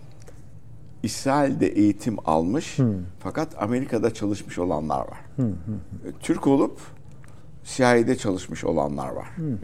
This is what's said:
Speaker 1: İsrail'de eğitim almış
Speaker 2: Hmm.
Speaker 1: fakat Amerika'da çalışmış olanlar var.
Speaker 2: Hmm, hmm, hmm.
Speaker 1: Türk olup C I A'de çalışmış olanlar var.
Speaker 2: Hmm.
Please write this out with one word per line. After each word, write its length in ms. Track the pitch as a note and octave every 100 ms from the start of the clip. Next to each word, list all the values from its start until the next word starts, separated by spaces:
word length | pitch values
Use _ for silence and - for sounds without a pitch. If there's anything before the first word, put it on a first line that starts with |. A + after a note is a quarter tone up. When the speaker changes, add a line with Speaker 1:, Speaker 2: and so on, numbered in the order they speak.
| - - - - - - - - - -
Speaker 1:
İsrail'de 640 | A2 - - C#3 C#3 - F#2
eğitim 500 | - G#2 G2 - A2
almış 540 | - D#2 E2+ B2+ - -
Speaker 2:
Hmm. 80 | B2+ G2 F2 -
Speaker 1:
fakat 420 | F#2+ B2+ D#3+ -
Amerika'da 520 | - B2 C3 A#2 A#2
çalışmış 440 | - G2+ G#2+ - -
olanlar 400 | F2 D#2 D#2 C#2
var. 200 | - - - -
Speaker 2:
Hmm, 80 |
hmm, 80 | B2
hmm. 580 | F2 E2 G#2 - - - -
Speaker 1:
Türk 260 | - E4+ -
olup 320 | C#3 - - - - - - - - - -
C 200 | - -
I 20 | B2+
A'de 300 | A#2+ A#2 B2+
çalışmış 480 | A2+ F#2 - E2
olanlar 440 | - E2 C#2+ C#2 C2+
var. 180 | - - -
Speaker 2:
Hmm. 80 | D#3+ A2